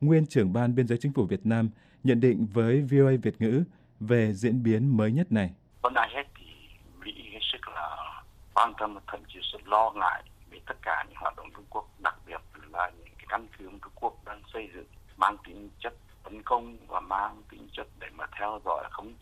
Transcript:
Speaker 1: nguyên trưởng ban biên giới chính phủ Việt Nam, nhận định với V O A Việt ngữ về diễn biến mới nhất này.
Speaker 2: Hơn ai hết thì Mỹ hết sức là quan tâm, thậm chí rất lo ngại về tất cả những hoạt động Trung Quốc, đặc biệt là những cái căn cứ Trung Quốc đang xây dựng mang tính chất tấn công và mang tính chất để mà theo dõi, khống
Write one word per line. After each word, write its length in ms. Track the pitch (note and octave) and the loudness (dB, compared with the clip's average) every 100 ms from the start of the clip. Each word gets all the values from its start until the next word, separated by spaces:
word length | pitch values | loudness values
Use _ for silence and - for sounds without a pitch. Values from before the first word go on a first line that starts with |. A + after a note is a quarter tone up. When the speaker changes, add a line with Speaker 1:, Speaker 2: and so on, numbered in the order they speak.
Speaker 1:
nguyên 240 | C#3+ D#3+ D#3 | 4 6 4
trưởng 280 | C3 F#2+ | 2 2
ban 220 | A2 A#2+ B2 | 2 2 2
biên 120 | A#2 | 2
giới 100 | A#2 | 2
chính 160 | C#3+ | 0
phủ 120 | C#3 G2+ | 0 0
Việt 200 | F#2+ A2 | 0 0
Nam, 240 | A2+ A2+ - _ _ | 2 0 -4 _ _
nhận 160 | B2+ A#2 | 2 6
định 280 | B2 G2+ G#2 | 6 4 0
với 280 | A2 A2+ C3+ | 2 4 2
V 120 | C#3 | 4
O 160 | C#3 C3+ | 6 6
A 60 | C3 | 4
Việt 200 | G#2+ - | 0 0
ngữ 220 | A2 B2+ E3+ - _ - | 2 2 0 -6 _ -8
về 340 | G#2+ A#2+ A2 | 2 4 4
diễn 300 | G2 A#2 B2+ | 2 0 2
biến 340 | A2+ A2 C#3 A#2 | 2 2 4 2
mới 140 | A2 | 2
nhất 200 | C3 F3+ | 2 0
này. 220 | A2 F#2 - _ _ | 0 0 -4 _ _
Speaker 2:
Hơn 100 | B2 | -2
ai 160 | B2 A#2 C3+ | 0 -2 -4
hết 80 | - - | -12 -14
thì 60 | - - - - - - - | -20 -20 -20 -20 -20 -18 -16
Mỹ 60 | - G#2+ | -16 -16
hết 80 | G#2+ - | -10 -8
sức 160 | - - | -8 -10
là 300 | D#2+ D#2 - - - - - - | -10 -10 -10 -12 -16 -20 -20 -2
quan 200 | G#2 A2+ G#2 | 2 2 0
tâm, 180 | G#2+ G2+ - | -8 -8 -14
thậm 120 | G2+ - | -14 -14
chí 120 | F#2 - | -12 -12
rất 140 | G#2 G2 | -10 0
lo 240 | G#2+ A2 G#2 | 2 2 0
ngại 280 | F#2 - - - - | -2 -2 -8 -20 -20
về 80 | - - | -18 -14
tất 80 | - | -10
cả 240 | - D#3+ - | -6 -6 -6
những 100 | - | -10
hoạt 180 | - - | -10 -10
động 100 | - - | -16 -20
Trung 100 | - | -12
Quốc, 200 | G#2+ - - | -12 -12 -8
đặc 160 | - - - | -8 -8 -14
biệt 140 | D#2+ - - - | -18 -18 -20 -12
là 200 | F2 F2+ - | -6 -6 -8
những 160 | - - | -20 -20
cái 80 | - | -10
căn 180 | A2 A2+ - | -8 -10 -20
cứ 80 | F#2+ | -20
Trung 260 | G2 - - | -18 -20 -8
Quốc 300 | A#2 - - | -8 -8 -16
đang 160 | - - | -18 -14
xây 160 | A2+ G#2+ F2+ | -14 -14 -18
dựng 120 | - - - - | -20 -20 -16 -2
mang 200 | F#2+ G#2 - | 0 0 -10
tính 220 | - G#2 - | -18 -18 -12
chất 140 | - - - - | -12 -12 -20 -20
tấn 180 | - G#2+ | -20 -12
công 340 | - A#2+ A#2 A#2 - | -2 -2 -2 -18 -8
và 120 | F2+ | -8
mang 420 | F2+ G2 G#2 - - | -4 -4 -4 -8 -20
tính 160 | - - | -20 -18
chất 140 | - - - | -16 -16 -16
để 80 | - G#2 | -18 -14
mà 100 | - - | -14 -8
theo 200 | G#2 G#2+ G2 | -8 -6 -4
dõi, 180 | D2+ - | -4 -6
khống 220 | - G#2+ A#2 | -12 -16 -16